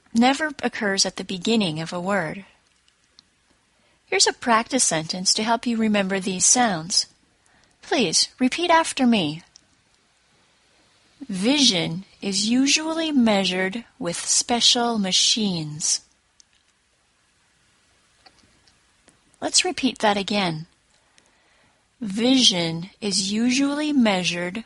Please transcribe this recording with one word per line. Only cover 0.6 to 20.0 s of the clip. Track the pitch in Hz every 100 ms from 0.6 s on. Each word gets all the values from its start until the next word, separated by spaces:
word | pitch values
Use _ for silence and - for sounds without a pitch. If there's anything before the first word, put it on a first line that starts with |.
occurs | 240 - 214 196
at | 190 -
the |
beginning | 190 190 175 233 170 156
of | 160
a | 180
word. | 180 202 156 196 190 _ _ _ _ _ _ _ _ _ _ _ _ _ _ _ -
Here's | 381 415
a |
practice | - - 220 233 262
sentence | - 160 160 185 185
to | -
help | 214 233 247
you | 226
remember | 220 208 190 196
these | 185 185 -
sounds. | 247 240 175 165 - - _ _ _ _ _ _ _
Please | - 339 190 165 - -
repeat | 254 - 349
after | 330 330 - 254
me. | 226 156 156 - - _ _ _ _ _ _ _ _ _ _ _ _ _ _ _ - 269
Vision | 185 208 294 254 185 165 165 190 _
is | 202 196 208
usually | 247 277 302 311 320 320
measured | 294 226 202 185 180 185 233 - -
with | 170 170
special | - - - 240 - 240 240 226
machines. | 190 185 - - 208 175 151 151 - - - _ _ _ _ _ _ _ _ _ _ _ _ _ _ _ _ _ _ _ _ _ _ _ _ _ _ _ _ _ _ _ _ -
Let's | - -
repeat | 370 302 262
that | -